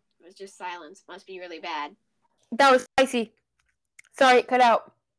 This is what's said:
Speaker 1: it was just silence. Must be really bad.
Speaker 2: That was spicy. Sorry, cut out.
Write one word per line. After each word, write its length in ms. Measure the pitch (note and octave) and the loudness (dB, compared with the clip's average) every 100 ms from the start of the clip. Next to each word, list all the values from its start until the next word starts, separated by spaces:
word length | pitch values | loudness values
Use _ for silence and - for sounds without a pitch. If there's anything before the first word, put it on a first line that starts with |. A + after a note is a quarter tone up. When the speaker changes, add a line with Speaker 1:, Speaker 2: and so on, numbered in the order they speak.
| _ _ | _ _
Speaker 1:
it 60 | F3 | -20
was 100 | G3+ | -20
just 220 | G3 - | -20 -16
silence. 460 | F#3 F3 D#3 G3 - | -14 -14 -18 -20 -20
Must 200 | F#3 - | -20 -20
be 120 | F3+ | -18
really 200 | F3+ D#3+ | -16 -14
bad. 360 | F3 D3+ D3 - _ _ _ _ _ | -12 -10 -12 -16 _ _ _ _ _
Speaker 2:
That 200 | A#3 C#4 | 2 4
was 120 | B3+ | 4
spicy. 500 | - - C4+ A#3+ A3 _ _ _ _ _ _ _ _ - | 0 -2 -2 -2 -6 _ _ _ _ _ _ _ _ 0
Sorry, 260 | C4 B3 | 4 4
cut 180 | B3 B3+ | 2 2
out. 320 | A#3+ G#3+ - _ _ | 2 2 -4 _ _